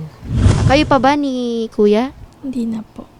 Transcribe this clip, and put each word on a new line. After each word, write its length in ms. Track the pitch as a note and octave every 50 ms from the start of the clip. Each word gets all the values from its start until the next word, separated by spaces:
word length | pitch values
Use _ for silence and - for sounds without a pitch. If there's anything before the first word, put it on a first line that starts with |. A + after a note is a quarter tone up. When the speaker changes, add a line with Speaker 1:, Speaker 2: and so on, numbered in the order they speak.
| D#3 D#3 - - - - - - - - - - - -
Speaker 1:
Kayo 160 | C4 D4 D4+
pa 80 | - D4+
ba 240 | C4+ A#3 C4 D4 D4
ni 480 | C#4+ C#4 B3+ B3+ B3 A#3+ A#3 A#3 A3+ A3+ -
Kuya? 400 | - G#3+ G#3 G#3 G#3+ B3 C4+ - - - - - -
Speaker 2:
Hindi 320 | - C4+ B3+ B3+ A3+ A3+
na 160 | A3+ A3 A3
po. 160 | - - - - - _